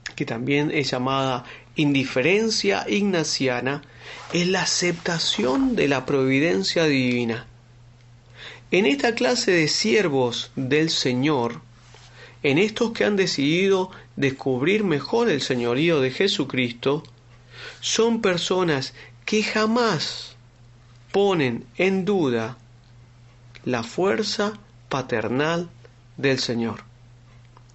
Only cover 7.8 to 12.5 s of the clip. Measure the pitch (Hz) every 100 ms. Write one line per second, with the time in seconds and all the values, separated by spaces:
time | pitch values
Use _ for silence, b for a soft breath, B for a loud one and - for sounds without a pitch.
7.8 | - - - - - B B B B 180
8.8 | 240 277 240 233 247 247 - 175 151 -
9.8 | 214 226 180 135 123 117 - - 131 147
10.8 | 160 - 135 123 143 139 117 117 - B
11.8 | B B B B B B 143